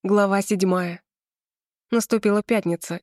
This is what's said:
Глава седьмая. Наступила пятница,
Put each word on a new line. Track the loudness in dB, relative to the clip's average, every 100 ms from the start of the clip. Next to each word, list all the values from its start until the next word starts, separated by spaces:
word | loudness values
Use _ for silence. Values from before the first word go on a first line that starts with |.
| 2
Глава | 2 4 0
седьмая. | 0 0 0 0 -2 -10 _ _ _ _ _ _ _ _ _
Наступила | -2 0 0 2 0
пятница, | 0 -2 0 -6 -6 -12